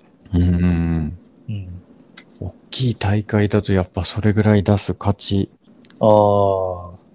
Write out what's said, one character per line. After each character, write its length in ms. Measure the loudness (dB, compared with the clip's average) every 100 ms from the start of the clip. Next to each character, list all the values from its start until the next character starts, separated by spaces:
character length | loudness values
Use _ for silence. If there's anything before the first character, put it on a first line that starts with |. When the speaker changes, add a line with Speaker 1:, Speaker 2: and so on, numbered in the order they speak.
| _ _ -4
Speaker 1:
う 40 | 0
ん 40 |
う 20 |
ん 40 | 2
う 100 | 2
ん。 600 | 2 0 0 -2 -4 -8 -18 _ -12
Speaker 2:
う 40 |
ん。 160 | -12 -12 -16 -20 -20 _ -20 -20 -16
Speaker 1:
大 140 | -14 -16 _
き 200 | -4 -4
い 40 |
大 300 | -2 -2 -2
会 240 | 0 0 0
だ 140 | 0
と 100 | 0
や 100 | 0
っ 60 | -2
ぱ 160 | -4
そ 160 | -6 -2
れ 120 | 0
ぐ 100 | 2
ら 140 | 4 4
い 60 |
出 140 | 4 0
す 160 | 0
価 200 | -4 -4
値。 340 | -4 -2 -4 -4 _ _ _ -20 0
Speaker 2:
あ 40 |
ー。 840 | 4 6 4 2 0 0 -4 -8 -12 -20 _